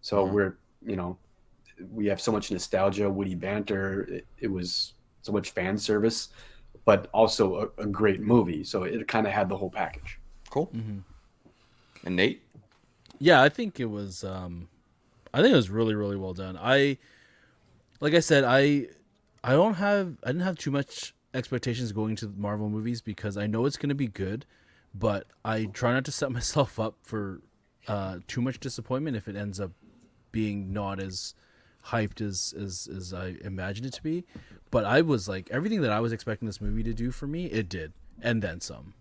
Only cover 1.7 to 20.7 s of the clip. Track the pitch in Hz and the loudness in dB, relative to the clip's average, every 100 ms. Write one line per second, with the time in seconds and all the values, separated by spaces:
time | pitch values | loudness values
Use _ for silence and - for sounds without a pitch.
1.7 | - 92 110 101 95 - 107 101 92 - | -20 -14 -2 0 0 0 0 -2 -4 -2
2.7 | 95 98 98 101 95 98 90 95 104 104 | 2 2 2 0 0 -2 -2 -4 -4 -2
3.7 | 98 98 98 - 92 - - 104 95 87 | -2 -2 -4 -6 -8 -12 -8 -4 -4 -4
4.7 | - - - _ _ - 104 95 - 92 | -4 -4 -8 _ _ -4 -2 -2 -4 -2
5.7 | 104 - 107 110 117 - - - - - | -2 2 2 2 0 -6 -12 -20 -20 -20
6.7 | - - 101 98 107 110 - 101 87 107 | 0 6 6 6 4 6 6 2 2 -4
7.7 | - 107 98 107 95 104 120 90 78 - | -4 -6 2 4 4 6 6 6 0 -4
8.7 | 101 92 113 113 113 110 101 95 98 95 | -4 -2 -4 0 0 2 2 0 -2 -4
9.7 | 92 85 - - - - - - 139 160 | -4 -6 -6 -14 -14 -18 -20 -6 -4 -4
10.7 | 117 110 101 92 - _ _ _ _ _ | -4 -8 -8 -12 -20 _ _ _ _ _
11.7 | _ _ - 87 90 104 185 _ - _ | _ _ -16 -4 2 2 0 _ -20 _
12.7 | _ _ _ _ - 151 156 135 - 226 | _ _ _ _ 0 6 8 8 4 -6
13.7 | - 120 104 101 90 98 92 90 87 87 | -4 -4 -4 -6 -8 -8 -8 -8 -10 -14
14.7 | _ _ _ _ _ - - 220 190 95 | _ _ _ _ _ -6 4 8 8 4
15.7 | 107 113 107 104 98 95 90 95 92 110 | 2 2 2 0 -2 -6 -8 -10 -6 2
16.7 | 135 143 135 _ - _ _ _ _ _ | 4 4 0 _ -20 _ _ _ _ _
17.7 | _ _ _ 147 165 156 147 131 131 139 | _ _ _ 4 4 6 6 8 6 6
18.7 | 143 104 71 _ _ _ _ 120 139 202 | 4 0 -12 _ _ _ _ 2 6 6
19.7 | 185 202 202 185 147 - 147 185 175 - | 4 2 2 0 -6 -4 -2 -2 -2 -2